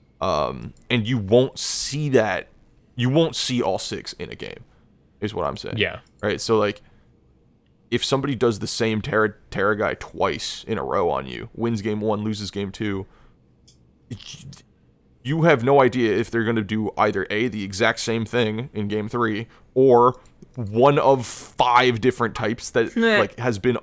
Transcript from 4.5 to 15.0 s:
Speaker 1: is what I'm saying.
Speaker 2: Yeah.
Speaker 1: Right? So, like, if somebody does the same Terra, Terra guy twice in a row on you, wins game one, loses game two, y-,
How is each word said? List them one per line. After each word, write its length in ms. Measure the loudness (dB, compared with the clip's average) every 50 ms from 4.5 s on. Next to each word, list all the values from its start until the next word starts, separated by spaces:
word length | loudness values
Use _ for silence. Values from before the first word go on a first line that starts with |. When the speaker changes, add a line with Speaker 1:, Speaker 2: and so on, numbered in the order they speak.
| -14 -16 -18 -20 _ _ _ _ _ _ _ _ _ _
Speaker 1:
is 140 | -8 -8 -6
what 100 | -4 -4
I'm 100 | -4 -6
saying. 200 | -8 -10 -8 -4
Speaker 2:
Yeah. 220 | -2 -4 -4 -4 -8 -16 _ _ _ -4
Speaker 1:
Right? 180 | -4 -4 -2
So, 160 | 0 0 2
like, 240 | 2 2 0 -2 -6 -14 _ _ _ _ _ _ _ _ _ _ _ _ _ _ _ _ _ _ _ _ _
if 140 | -4 -4 0
somebody 320 | 0 0 0 0 -2 -2
does 240 | 0 2 0 2 0
the 80 | -4
same 340 | -6 -4 -2 -2 -2 -2 -2
Terra, 340 | -4 -2 0 0 0 0 -2 -8 _ _
Terra 280 | -4 -2 0 0 0
guy 160 | 0 0 -2 -2
twice 720 | -4 -10 -14 -6 -2 -2 -2 -2 -4 -6 -8 -10 -10 -8
in 100 | -6 -6
a 60 | -6 -4
row 260 | -2 0 0 0 0
on 160 | 0 -2 -4
you, 240 | -8 -10 -12 -12 -12 -8
wins 260 | -4 -4 -2 -2 -2
game 200 | -4 -4 -4 -2
one, 200 | -2 -2 -2 -2
loses 300 | -2 -4 -6 -6 -8 -8
game 180 | -8 -8 -8 -8
two, 340 | -8 -6 -6 -6 -4 -6 -8 -12 -18 _ -20 -20 _ _ _ _ _ _ _ -20 _ _ _ _ _ _ _ _
y-, 60 | -18 -16 -16 -18 -20 -18 -18 -20 -20 -20 -20 _ _ _ _ _ _ _